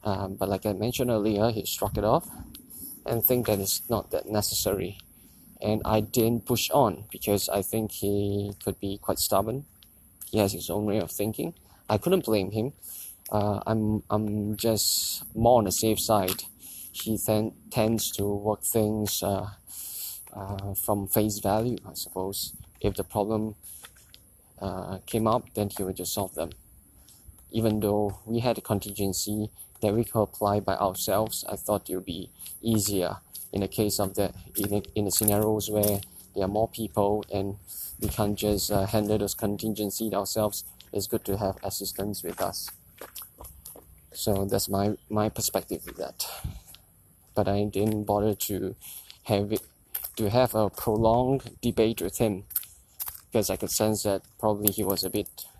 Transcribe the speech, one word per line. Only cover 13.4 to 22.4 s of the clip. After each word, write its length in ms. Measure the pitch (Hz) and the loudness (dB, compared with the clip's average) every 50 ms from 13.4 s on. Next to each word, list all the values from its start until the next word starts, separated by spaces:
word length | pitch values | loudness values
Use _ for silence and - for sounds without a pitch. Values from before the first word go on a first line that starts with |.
| 101 104 101 104 - | 2 2 0 -2 0
I'm, 360 | - 110 110 107 107 107 104 - - | 0 0 2 2 2 0 0 0 0
I'm 460 | 107 107 110 104 104 107 101 104 110 | 0 0 0 0 -2 -2 -2 -2 -4
just 680 | - - 113 113 101 - - - - - - - - - - - | 0 2 2 2 2 2 0 0 0 -2 -4 -6 -8 -10 -8 -2
more 240 | 110 113 117 127 120 | 4 6 8 8 8
on 60 | 107 | 6
the 80 | 92 | 4
safe 280 | 92 - 110 110 107 - | 2 2 2 2 2 2
side, 440 | - - 110 104 95 90 92 - - - - - - - - - - - - | 2 2 4 4 4 2 -2 -4 -6 -14 -18 -20 -20 -18 -18 -16 -18 -14 -10
he 240 | - - 110 110 101 - | -8 -2 -2 -2 -2 2
then 260 | - 110 107 110 107 - - - - | 2 2 2 2 0 -4 -10 -18 -4
tends 400 | - 120 110 110 113 107 - - | 0 2 4 4 4 2 0 -2
to 120 | - - 101 | -2 -2 -2
work 380 | 101 101 101 101 107 104 - | -2 -2 0 0 -2 -2 0
things, 600 | - - - 117 107 107 107 107 107 101 - - | -2 0 2 2 2 2 2 0 0 0 -2 -2
uh, 280 | 90 98 98 95 101 104 - - - - - - - - - - - - - - - - | 0 0 0 0 -2 -6 -12 -16 -20 -18 -14 -12 -12 -10 -10 -10 -10 -10 -12 -14 -16 -16
uh, 420 | - 101 98 98 104 95 98 101 95 | -12 -12 -8 -8 -6 -6 -6 -6 -4
from 340 | - - - 104 101 98 95 | -4 0 0 0 0 0 2
face 300 | - 107 104 110 101 104 | 2 4 4 2 0 0
value, 380 | - 101 101 110 113 123 117 - - | 2 2 4 4 2 0 -2 -4 -8
I 100 | 80 73 | -12 -10
suppose. 600 | - - - - 92 92 98 98 - | -10 -10 -6 -4 -4 -4 -2 -4 -6